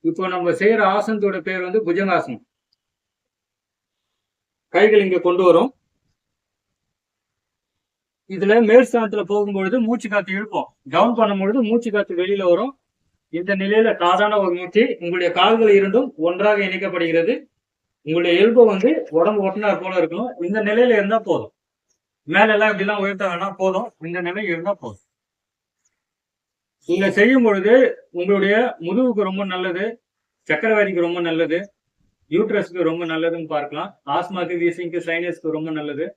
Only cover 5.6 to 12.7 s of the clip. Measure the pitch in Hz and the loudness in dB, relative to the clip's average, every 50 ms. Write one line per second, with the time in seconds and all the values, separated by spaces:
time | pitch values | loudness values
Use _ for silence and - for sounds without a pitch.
5.6 | 226 277 _ _ _ _ _ _ _ _ _ _ _ _ _ _ _ _ _ _ | 2 0 _ _ _ _ _ _ _ _ _ _ _ _ _ _ _ _ _ _
6.6 | _ _ _ _ _ _ _ _ _ _ _ _ _ _ _ _ _ _ _ _ | _ _ _ _ _ _ _ _ _ _ _ _ _ _ _ _ _ _ _ _
7.6 | _ _ _ _ _ _ _ _ _ _ _ _ _ _ 190 180 196 196 214 233 | _ _ _ _ _ _ _ _ _ _ _ _ _ _ -8 -2 0 2 4 4
8.6 | 233 208 220 254 262 247 - 233 226 208 214 208 196 170 202 208 208 202 202 196 | 4 8 6 6 6 6 0 -2 -2 -2 -4 -6 -4 -2 -2 -2 -2 -2 -4 -4
9.6 | 190 190 220 262 226 220 240 233 - 208 208 202 190 196 190 196 214 214 180 - | -2 -2 -2 -2 -2 -2 -4 -4 -6 -4 -4 -4 -4 -4 -8 -8 -8 -6 -8 -8
10.6 | - - _ _ _ 135 135 165 196 240 233 233 220 208 202 196 190 196 220 269 | -8 -8 _ _ _ -4 0 2 2 2 2 0 0 0 0 -2 -2 0 0 0
11.6 | 233 208 226 233 233 226 202 202 202 - 180 170 180 190 202 196 190 180 170 185 | 0 0 0 0 -2 -2 -2 -2 -2 -2 -4 -4 -2 -2 -2 0 2 2 2 2
12.6 | 226 269 | 0 -6